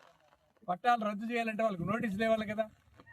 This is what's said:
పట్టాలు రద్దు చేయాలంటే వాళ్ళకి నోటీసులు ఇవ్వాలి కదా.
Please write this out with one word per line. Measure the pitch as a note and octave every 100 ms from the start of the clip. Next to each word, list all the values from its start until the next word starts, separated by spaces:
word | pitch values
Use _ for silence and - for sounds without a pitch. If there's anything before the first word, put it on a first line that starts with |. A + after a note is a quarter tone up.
| - _ _ _ _ _ -
పట్టాలు | F3+ B3 A#3+ G#3
రద్దు | G#3 A3+
చేయాలంటే | A#3+ A3+ G#3+ A3+
వాళ్ళకి | F#3 E3+
నోటీసులు | A3+ A#3+ F#3+ A3+
ఇవ్వాలి | A3 G#3
కదా. | G#3+ A3 - _ - -